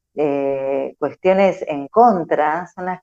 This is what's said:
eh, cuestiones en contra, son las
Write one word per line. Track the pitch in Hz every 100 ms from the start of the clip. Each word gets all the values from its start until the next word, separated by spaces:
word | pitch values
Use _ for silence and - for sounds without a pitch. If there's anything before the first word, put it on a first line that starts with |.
| _
eh, | - 151 139 139 135 135 135 135 -
cuestiones | 143 - 185 190 196 180 -
en | 147 139
contra, | - 240 196 156 151 151 160 180
son | - 180
las | 180